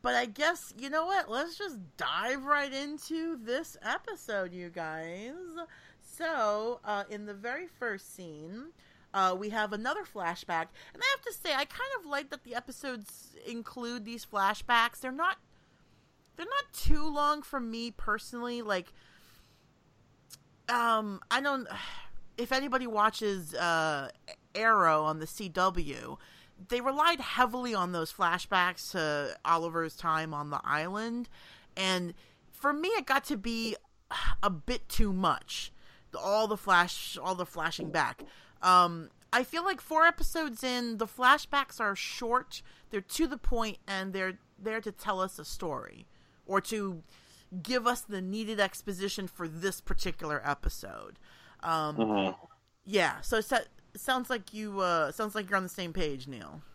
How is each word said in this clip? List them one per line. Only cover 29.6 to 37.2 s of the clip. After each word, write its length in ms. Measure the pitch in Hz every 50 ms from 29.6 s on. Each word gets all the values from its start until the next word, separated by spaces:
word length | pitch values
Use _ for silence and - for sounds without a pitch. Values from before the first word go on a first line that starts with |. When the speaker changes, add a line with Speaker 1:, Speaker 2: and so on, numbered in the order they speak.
| 165 170 160 165 165 160 -
Speaker 1:
time 380 | - - 165 160 160 160 160 151
on 160 | 147 147 147
the 100 | 147 - -
island. 640 | - 143 151 160 180 196 208 220 233 233 240 240 - - - - - - - - - -
And 380 | - 190 190 185 180 175 170 - - - - _ _ _ -
for 200 | - - - 285
me, 180 | 294 294 320 370
it 160 | 466 415 262
got 180 | - 269 277 -
to 120 | - 294
be 380 | 208 190 233 233 226 226 226 202 - - _ _ _ _ _ - - - - - - -
a 60 | 202
bit 360 | 180 151 - - 247 233 -
too 240 | - - - 226 202
much. 600 | 190 185 190 165 135 - - - - - - - - - - - - - - - -
All 300 | - - 190 202 214 220
the 100 | 208 214
flash, 600 | 196 - 202 185 175 175 180 - - - - - 160